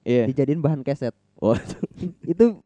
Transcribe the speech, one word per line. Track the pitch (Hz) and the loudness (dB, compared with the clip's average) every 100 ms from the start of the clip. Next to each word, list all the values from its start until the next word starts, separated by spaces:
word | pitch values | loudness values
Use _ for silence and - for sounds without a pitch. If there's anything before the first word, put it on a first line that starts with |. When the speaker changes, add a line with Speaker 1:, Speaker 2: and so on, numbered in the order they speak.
Speaker 1:
Iya. | - 123 117 | 0 2 2
Speaker 2:
dijadiin | 131 135 160 | 0 0 0
bahan | 147 151 | -2 -2
keset. | 127 139 123 - _ _ | -4 -6 -6 -8 _ _
Speaker 1:
Oh. | 107 - - - - | 0 0 -2 -10 -10
<laughs> | - 180 - | -8 -10 -8
Speaker 2:
Itu | - 170 233 202 | -6 4 4 2